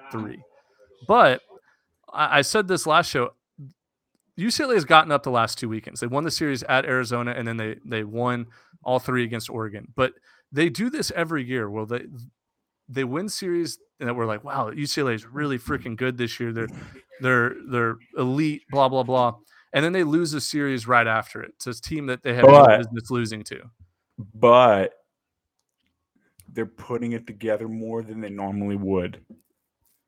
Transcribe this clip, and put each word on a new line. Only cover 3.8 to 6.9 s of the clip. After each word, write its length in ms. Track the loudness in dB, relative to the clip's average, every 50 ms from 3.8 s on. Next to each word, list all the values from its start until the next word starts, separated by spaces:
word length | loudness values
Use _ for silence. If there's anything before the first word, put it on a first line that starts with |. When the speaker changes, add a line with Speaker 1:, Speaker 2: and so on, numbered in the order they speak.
| _ _ _ _ _ _ _ _ _ _ _
Speaker 1:
U 160 | -6 -4 -4
C 120 | -2 -2 0
L 60 | 0
A 40 | 0
has 100 | 0 4
gotten 260 | 6 6 6 6 4
up 120 | 2 0 0
the 80 | 0
last 260 | 0 0 0 0 -2
two 100 | -6 -8
weekends. 320 | -6 -6 -8 -10 -12 -10 -8
They 60 | -6
won 160 | -4 -4 -4 -4
the 60 | -4
series 300 | -4 -4 -2 -2 -4 -4 -2
at 220 | 0 0 0 0
Arizona, 460 | 0